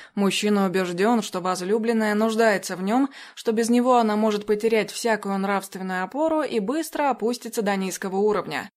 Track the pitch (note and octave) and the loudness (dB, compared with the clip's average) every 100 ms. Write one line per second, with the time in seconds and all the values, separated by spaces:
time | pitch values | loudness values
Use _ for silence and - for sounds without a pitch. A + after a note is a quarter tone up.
0 | - - G3 - G#3 G#3 G3 F#3 F3+ F3 | -10 -2 0 2 2 2 2 0 -2 0
1 | G#3 A#3+ G3+ F#3 F3+ F#3 F3+ A3+ A3 A3+ | 2 2 0 -4 -2 -2 0 0 0 0
2 | G#3+ G#3 A3 A3 A3+ G3 - F3+ F#3+ A#3+ | 0 0 0 2 2 2 -2 -6 0 2
3 | C#4 - - - - A3 A3+ A#3+ B3 B3 | 0 -4 -20 -8 -2 0 2 4 4 4
4 | A3 G#3+ A3 G#3 G#3 G#3 A3 A3 G3+ - | 4 2 2 0 0 0 2 2 0 -2
5 | A#3 G#3 G3+ G3 G3 G3 F#3+ F#3 F#3 F#3 | -2 -2 -2 -4 -2 -2 -4 -8 -6 -4
6 | F#3 C4+ D#4+ D#4 C#4+ A3+ G3 D4+ D#4 D4+ | -4 -2 0 0 0 -2 -2 -2 -4 -2
7 | C#4+ A#3 A3 A#3+ A#3 A#3 G3+ G3 F#3+ E3+ | -2 0 -2 -4 -6 -4 -2 0 -2 -6
8 | G3 F#3+ G#3+ G#3 - C#3+ G3 | -4 0 2 2 -2 -6 -8